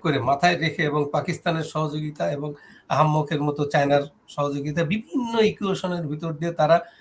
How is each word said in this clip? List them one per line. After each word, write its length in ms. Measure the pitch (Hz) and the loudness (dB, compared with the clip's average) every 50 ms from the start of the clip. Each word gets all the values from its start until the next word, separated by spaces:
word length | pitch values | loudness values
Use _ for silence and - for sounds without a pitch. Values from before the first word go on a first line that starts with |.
করে 180 | - 160 143 127 | -2 0 0 0
মাথায় 380 | 117 131 139 - 175 180 175 | 2 0 0 2 2 2 2
রেখে 260 | 143 160 151 - - 156 | 2 -2 -4 -2 -2 -2
এবং 260 | 147 147 151 143 147 | 0 2 0 0 0
পাকিস্তানের 520 | - 151 147 180 151 - - 180 165 160 151 | -2 -2 -2 -2 -6 -2 -2 -2 -2 -2 -4
সহযোগিতা 680 | 151 - 156 156 147 147 156 151 151 147 - 170 170 | -4 -2 -2 -2 -2 -4 -6 -6 -8 -6 -4 -4 -2
এবং 220 | 147 139 147 147 147 - - - - - _ - | -2 -4 -6 -8 -10 -12 -18 -20 -20 -18 _ -2
আহাম্মকের 520 | 131 135 156 156 151 156 147 - 160 143 | 2 4 4 4 4 2 2 0 -2 0
মতো 240 | 147 147 143 151 143 | 0 0 0 0 -2
চায়নার 360 | 143 - 147 143 143 143 143 143 - _ _ _ | 0 2 2 4 4 4 2 2 0 _ _ _
সহযোগিতা, 560 | - - 147 143 143 143 143 139 151 147 170 165 | -12 -4 -4 -2 -2 -2 -4 -4 -4 -2 -2 0
বিভিন্ন 560 | 151 202 220 - - 359 262 240 233 233 226 | 0 -2 -4 -4 -4 -4 -4 -4 -2 2 4
ইকুয়েশনের 680 | 214 196 - - 202 190 175 - - 180 175 175 160 | 4 2 2 0 -2 -2 -2 -2 -2 -4 -4 -4 -4
ভিতর 260 | 139 151 151 165 165 156 | -6 -6 -6 -6 -6 -6
দিয়ে 180 | 147 170 170 | -4 -4 -4
তারা 300 | 165 - 151 151 170 175 - - - _ | 0 2 4 4 4 4 2 -4 -20 _